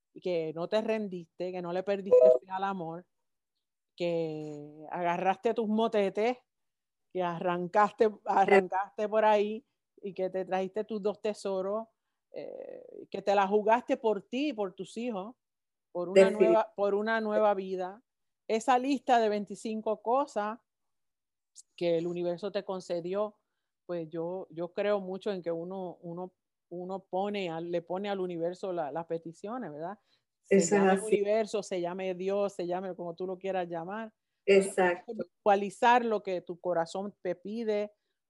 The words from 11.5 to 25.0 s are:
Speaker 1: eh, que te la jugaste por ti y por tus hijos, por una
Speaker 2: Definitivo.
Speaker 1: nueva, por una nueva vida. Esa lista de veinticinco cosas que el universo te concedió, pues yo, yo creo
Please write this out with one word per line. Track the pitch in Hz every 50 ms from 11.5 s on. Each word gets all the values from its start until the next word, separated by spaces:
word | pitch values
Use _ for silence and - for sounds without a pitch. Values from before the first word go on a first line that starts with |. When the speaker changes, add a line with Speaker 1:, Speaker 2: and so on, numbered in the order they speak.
| 196 185 185 196 208 220 226 - _ _ _ _ _ _ _ _
Speaker 1:
eh, | - - - - - - - - - - - - - - - -
que | - 196
te | 190 208 196
la | 202 196
jugaste | 190 202 214 202 214 226 247 - - 269
por | - - 220 208 196
ti | - _ 240 262 294 302
y |
por | 240 214 202 185 175
tus | - 185 - -
hijos, | 220 240 254 220 185 190 226 254 _ _ _ _ _ _ _ _ _ _ _
por | - 175 175 170
una | 196 196 190 -
Speaker 2:
Definitivo. | 214 214 226 -
Speaker 1:
nueva, | 226 214 - - _
por | - 202 202 196
una | 202 214 226 226 226
nueva | 220 208 208 214 214 208 208
vida. | 190 196 190 190 185 180 185 202 240 _ _ _ _ _ _ _ _ _ -
Esa | 214 226 - 277 247 247
lista | 254 277 285 247 - - 247 233
de | 226 214
veinticinco | 208 208 202 - 202 - - 226 220 220 214 226 214 208
cosas | - 220 247 269 294 311 - 214 208 214 226 - _ _ _ _ _ _ _ _ _ _ _ _ _ _ _ _ _ _ _ - - _ _
que | - 175 170 170 165
el | 170
universo | 175 175 175 175 175 175 165 208 196
te | 196 202 185
concedió, | - 190 185 180 - 180 170 165 180 185 202 214 214 - _ _ _ _ _ _ _ _ _ _
pues | - 175 170 165 156
yo, | 165 170 165 170 185 190 180 -
yo | 165 160 175 170
creo | _ 208 202 208 208 202